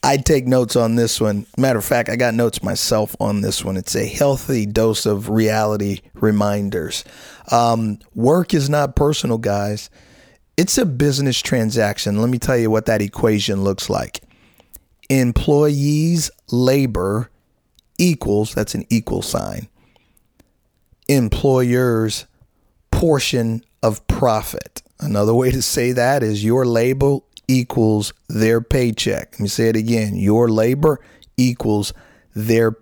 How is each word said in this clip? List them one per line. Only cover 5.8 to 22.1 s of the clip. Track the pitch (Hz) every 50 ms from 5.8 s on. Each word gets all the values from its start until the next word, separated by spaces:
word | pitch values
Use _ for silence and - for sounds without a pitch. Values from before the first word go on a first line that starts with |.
| 101 101 98 92 _ _ _
reminders. | - - 107 107 104 104 104 101 104 101 101 98 90 78 82 - - - - - - - - - - - -
Um, | - 120 120 117 117 113 113 107 104 - - _ _
work | - 117 127 151 180 175 - -
is | 165 139 139
not | 147 147 143 139 127
personal, | - 147 143 151 - - 131 120 113
guys. | 113 117 101 101 101 104 107 107 - - _ _ - _ - _ - _ _ _ _ _ _
It's | - 170 196 - -
a | 254
business | 180 135 123 143 147 135 139 139 135 123 - -
transaction. | - - 127 113 110 107 117 107 101 104 - - 107 101 104
Let | 110 120
me | 127 120
tell | - - 131
you | 120 117 110
what | 110 110 110
that | - 113 107 101
equation | 98 - - - 117 110 104 101 - 101 98 98
looks | 98 98 - - -
like. | 104 - 64 - _ - _ _ _ _ _ _ _ _ _ _ _ - _ _ _ _ _ _
Employees' | 135 135 127 120 113 - - - 147 143 151 151 147 143 139 143 147 151 156 165 175 165 151 - - _ _ -
labor | - 120 127 127 131 143 139 127 107 - 90 98 101 110 120 - _ _ _ _ _ _ _ _ _ _ _ _ _ _
equals, | 175 180 160 - - - 101 104 107 107 -
that's | - 110 - -
an | 107 - _
equal | 117 113 - - - 90 -
sign, | - - - - 50 50 - - - _ _ _ _ _ _ _ _ _ _ _ _ _ _ _ _ _ _ _ _ _ _ _ _ _ _ _ -
employers' | 143 139 123 110 - - - 143 131 127 127 123 120 123 127 123 117 113 110 110